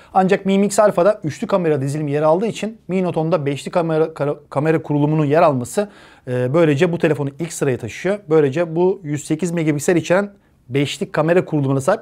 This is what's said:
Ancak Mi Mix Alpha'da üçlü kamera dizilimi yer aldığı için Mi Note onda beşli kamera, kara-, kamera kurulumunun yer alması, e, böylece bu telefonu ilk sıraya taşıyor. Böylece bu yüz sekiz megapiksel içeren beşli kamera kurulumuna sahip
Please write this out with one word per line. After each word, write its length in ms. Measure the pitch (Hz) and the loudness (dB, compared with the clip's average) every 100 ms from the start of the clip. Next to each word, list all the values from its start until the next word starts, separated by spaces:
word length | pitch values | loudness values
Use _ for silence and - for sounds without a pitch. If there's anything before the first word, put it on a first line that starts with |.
| - | -2
Ancak 320 | 196 185 190 190 | 2 2 2 2
Mi 140 | 196 | 2
Mix 200 | 202 214 | 2 4
Alpha'da 400 | 208 - 185 214 | 2 4 2 2
üçlü 240 | 147 - - | -4 -6 -2
kamera 340 | 196 165 143 | 0 0 0
dizilimi 300 | 139 151 147 | -2 -4 -4
yer 100 | 143 | 0
aldığı 240 | 156 170 220 | 2 2 0
için 320 | - 208 226 - | -4 -8 -10 -4
Mi 160 | 185 | -2
Note 160 | 180 160 | -2 -2
onda 260 | 160 180 139 | 0 0 -2
beşli 260 | 139 - | -6 -4
kamera, 420 | 180 165 156 160 | -2 0 0 0
kara-, 240 | - 143 147 - | -2 -4 -6 -6
kamera 340 | 139 156 160 | -2 0 0
kurulumunun 420 | 156 147 147 156 143 | 0 0 2 2 2
yer 160 | 156 | 4
alması, 480 | 165 131 120 - 208 - - - - | 4 2 -4 -4 -6 -8 -20 -16 -6
e, 260 | 123 127 | -2 0
böylece 380 | 160 160 139 175 | 2 4 4 2
bu 60 | 170 | 2
telefonu 320 | 160 147 139 - | 0 0 -4 -8
ilk 140 | 165 | -8
sıraya 240 | - 143 120 | -4 -2 -2
taşıyor. 420 | 110 - 180 202 - | -6 -6 -4 -4 0
Böylece 460 | 160 143 156 170 160 | 2 4 0 -2 0
bu 260 | 185 208 | 0 0
yüz 220 | 147 147 - | -4 -6 -4
sekiz 260 | 160 180 | -4 -2
megapiksel 440 | 170 156 147 196 170 | -2 0 0 2 0
içeren 360 | 160 180 202 - _ _ - | 2 0 0 -10 _ _ -6
beşli 420 | 135 143 - - | -2 -2 -4 -4
kamera 340 | - 156 180 - | 0 2 2 2
kurulumuna 360 | 151 135 135 | -2 0 0
sahip 200 | 135 220 | 0 -2